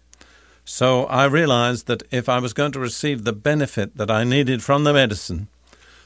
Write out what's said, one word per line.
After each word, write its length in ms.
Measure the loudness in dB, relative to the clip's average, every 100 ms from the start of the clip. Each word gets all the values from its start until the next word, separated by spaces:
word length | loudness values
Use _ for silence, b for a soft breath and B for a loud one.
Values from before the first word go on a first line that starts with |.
| _ b b b b b b
So 400 | 0 2 2 2
I 200 | 2 2
realized 600 | 4 4 2 2 -2 -4
that 160 | -6 -4
if 180 | -4 0
I 120 | 0
was 140 | -2
going 180 | -2 -4
to 80 | -4
receive 440 | -8 -4 -4 -4
the 80 | -4
benefit 640 | -4 0 0 0 -4 -6 -4
that 140 | -2
I 140 | 0
needed 400 | 2 2 2 0
from 220 | 0 2 4
the 80 |
medicine, 560 | 4 2 0 -6 -8 -10 _ _ b b b